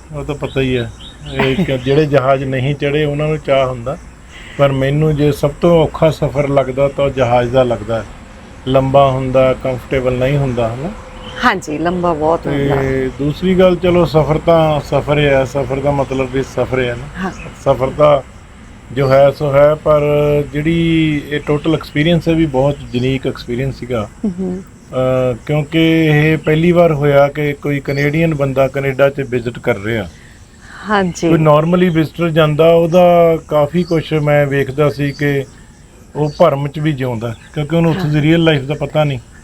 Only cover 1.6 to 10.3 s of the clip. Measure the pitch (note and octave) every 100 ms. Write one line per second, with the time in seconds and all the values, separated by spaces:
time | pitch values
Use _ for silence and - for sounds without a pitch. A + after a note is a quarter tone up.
1.6 | E3 C3 B2+ C#3+ D3+ C3+ B2+ C3+ C3+ C3
2.6 | C3 C#3+ C#3+ D3 D3 C#3+ D3+ D#3 D3 C3+
3.6 | C3 B2+ A#2+ C#3+ - - - - - -
4.6 | C#3+ C3+ C3+ D3 D#3 D3 D3 - D3 C#3+
5.6 | F3 E3+ D3 - D#3+ - C#3+ C3 C#3 C#3
6.6 | C3 B2+ C#3 C#3 C#3 C3 A#2+ B2 A#2+ C3
7.6 | B2 A2 G#2 A2+ G2+ - - - - -
8.6 | - C3+ C3+ C#3 C#3 C3 C3 B2+ C3 B2+
9.6 | C3 B2+ - C#3 B2+ B2+ C3